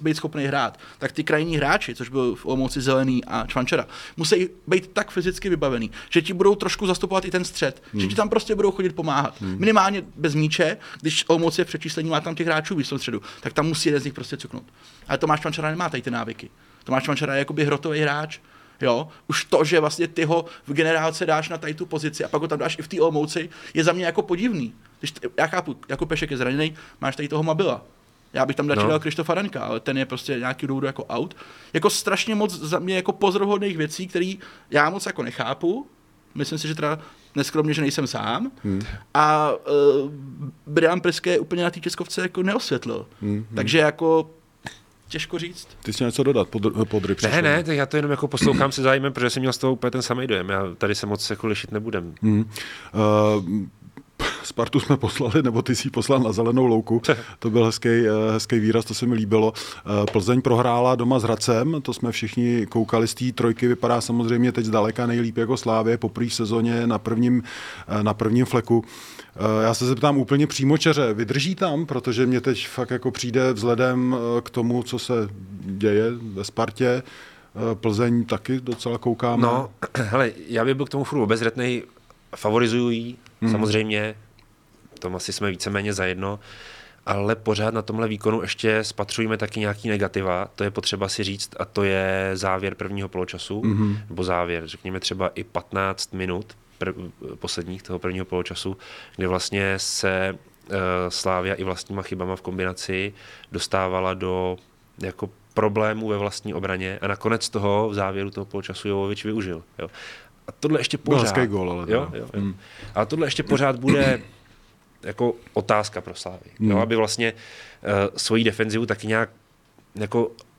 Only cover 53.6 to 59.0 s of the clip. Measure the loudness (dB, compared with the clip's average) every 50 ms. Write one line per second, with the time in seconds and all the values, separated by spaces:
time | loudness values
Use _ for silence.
53.6 | -4 -6 -10 _ -20 -20 -20 -20 -20 _ _ -8 -6 -6 -6 -8 -10 -8 -4 -2
54.6 | -2 0 0 0 2 2 2 2 2 0 -2 -2 -2 2 2 4 2 4 2 0
55.6 | 0 0 -2 -2 -2 -2 -2 -2 0 2 2 4 4 2 2 2 2 2 4 4
56.6 | 6 6 4 4 2 2 0 2 2 2 0 0 -2 -8 -12 -6 -4 2 4 4
57.6 | 4 4 2 2 2 2 4 4 4 4 4 4 2 2 0 0 0 0 2 2
58.6 | 4 4 4 2 2 0 -4 -2